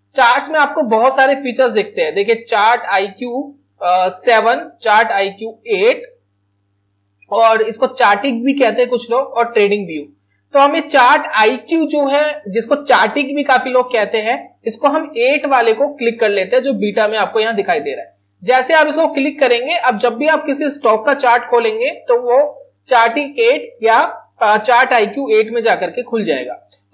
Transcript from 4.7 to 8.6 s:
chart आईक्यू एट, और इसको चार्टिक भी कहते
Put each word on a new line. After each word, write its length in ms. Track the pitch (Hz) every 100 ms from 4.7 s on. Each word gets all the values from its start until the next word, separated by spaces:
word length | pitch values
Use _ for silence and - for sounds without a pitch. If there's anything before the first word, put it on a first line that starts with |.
| -
chart 260 | 220 214 226
आईक्यू 500 | 196 196 196 220 - 233
एट, 360 | 185 220 311 - _ _ _ _ _ _ _ _ _ _ _ -
और 320 | 208 226 220
इसको 240 | 220 220 254
चार्टिक 580 | - 220 202 277 233
भी 80 | 262
कहते 300 | 277